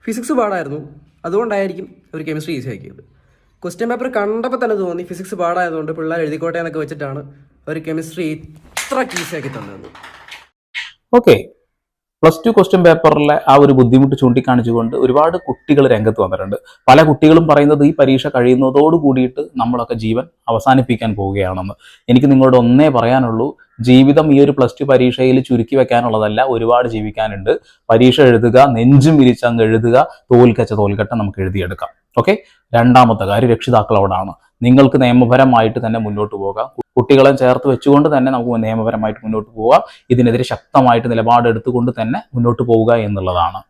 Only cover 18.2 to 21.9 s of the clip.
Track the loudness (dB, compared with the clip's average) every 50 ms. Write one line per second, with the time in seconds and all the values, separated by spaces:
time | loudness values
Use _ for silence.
18.2 | -2 -4 -4 0 2 2 2 2 2 0 2 2 2 2 2 2 0 0 0 0
19.2 | -2 -2 -4 -8 -10 -10 _ -6 -4 -4 -4 -6 -6 -6 -6 -6 -4 -4 -4 -4
20.2 | -6 -8 _ _ _ -4 -4 -2 2 2 2 2 2 0 -4 -4 -2 -6 -4 -4
21.2 | -6 -6 -4 -4 -4 -4 -6 -8 -10 -12 -14 _ _ -20